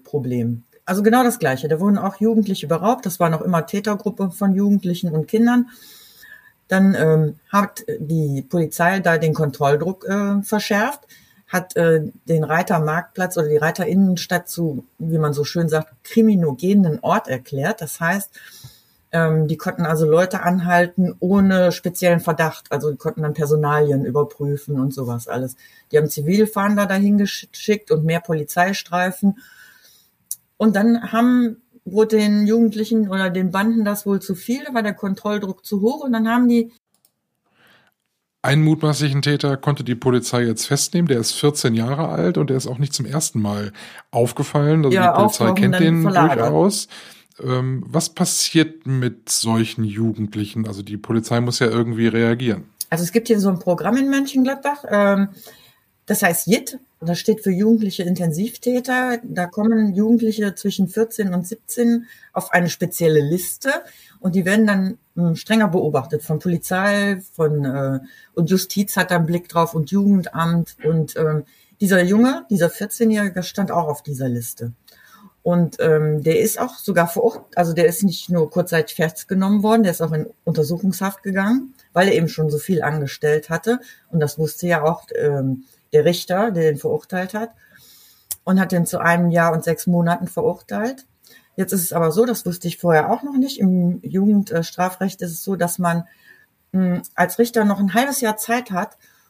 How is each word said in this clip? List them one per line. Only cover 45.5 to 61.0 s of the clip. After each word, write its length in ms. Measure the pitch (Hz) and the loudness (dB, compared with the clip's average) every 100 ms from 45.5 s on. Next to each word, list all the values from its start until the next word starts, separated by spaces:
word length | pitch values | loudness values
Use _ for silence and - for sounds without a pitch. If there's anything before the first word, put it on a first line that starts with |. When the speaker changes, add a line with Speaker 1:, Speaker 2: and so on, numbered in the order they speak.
Speaker 2:
kennt 200 | 190 190 | 4 2
Speaker 1:
dann 80 | 180 | 4
Speaker 2:
den 200 | 165 165 | 4 4
Speaker 1:
verlagert. 360 | - 180 165 113 | 2 4 4 2
Speaker 2:
durchaus. 500 | 123 156 196 208 - - - - _ - | 2 2 2 0 -8 -16 -20 -20 _ -10
Ähm, 420 | 127 127 131 131 123 | -4 -2 -2 -4 -2
was 240 | 156 - | -2 -2
passiert 760 | - 175 - - 160 156 - 131 | -2 -2 -2 2 2 2 -2 -4
mit 440 | 131 123 - - | -2 -2 -4 -6
solchen 520 | - 113 113 110 - | -2 0 0 0 -2
Jugendlichen? 840 | 107 104 113 104 104 107 101 113 110 | -4 0 -2 -2 -4 -6 -6 -6 -6
Also 140 | 98 | -8
die 140 | 101 104 | -10 -8
Polizei 440 | - 113 113 117 | -2 -2 0 0
muss 200 | 120 - | 0 0
ja 80 | 120 | 0
irgendwie 380 | 117 117 113 113 | 0 -2 0 0
reagieren. 580 | 117 117 123 123 92 - - - | 2 2 0 -2 -4 -6 -12 -6
Speaker 1:
Also 140 | 165 | -4
es 60 | 170 | -2
gibt 180 | 226 226 | -2 0
hier 120 | 208 | 2
so 80 | 196 | 2
ein 100 | 175 | 0
Programm 380 | 180 170 170 262 | -2 -2 0 0
in 140 | 277 | 2
Mönchengladbach, 720 | 277 277 262 254 277 285 294 - | 0 0 0 0 -2 -4 -6 -2
ähm, 400 | 208 202 196 196 - - - _ _ _ _ - | 2 2 2 0 -6 -20 -20 _ _ _ _ -6
das 160 | 214 | 0
heißt 260 | 185 170 165 | 0 0 0
jit, 300 | 262 - 262 _ - | 0 -2 -14 _ -8
das 180 | 165 170 | -6 -2
steht 240 | - 214 | 0 0
für 100 | 196 | 0
Jugendliche 500 | 180 220 226 202 185 | 0 2 2 0 -4
Intensivtäter. 1160 | 175 180 165 156 226 - 247 247 254 254 254 240 | -4 -2 -2 -2 -6 -4 -2 -2 -2 -2 -2 -4
Da 240 | 240 165 175 | -6 -6 -6
kommen 480 | 208 226 220 214 | -2 0 2 2
Jugendliche 600 | 185 220 233 220 214 202 - | 2 2 2 2 -2 -4 -4
zwischen 320 | 202 196 185 | -4 -2 -2
vierzehn 440 | 220 | 0